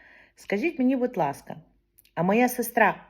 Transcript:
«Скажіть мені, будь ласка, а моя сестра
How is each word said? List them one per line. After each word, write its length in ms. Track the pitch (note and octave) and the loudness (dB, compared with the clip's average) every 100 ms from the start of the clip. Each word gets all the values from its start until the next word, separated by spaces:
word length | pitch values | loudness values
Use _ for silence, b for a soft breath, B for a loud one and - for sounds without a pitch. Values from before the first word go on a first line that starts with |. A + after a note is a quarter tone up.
| b b b _ | b b b _
«Скажіть 440 | - G3+ E4 D4 | -6 -2 -2 0
мені, 160 | B3+ C4+ | 0 2
будь 220 | B3 G3+ | 0 0
ласка, 380 | D3 C3+ - D#3+ - _ _ _ _ - | -2 -4 -12 -16 -18 _ _ _ _ -2
а 80 | |
моя 260 | F3 A3 B3 | 2 4 2
сестра 560 | B3 A3+ - G3 - | 0 -2 0 0 -2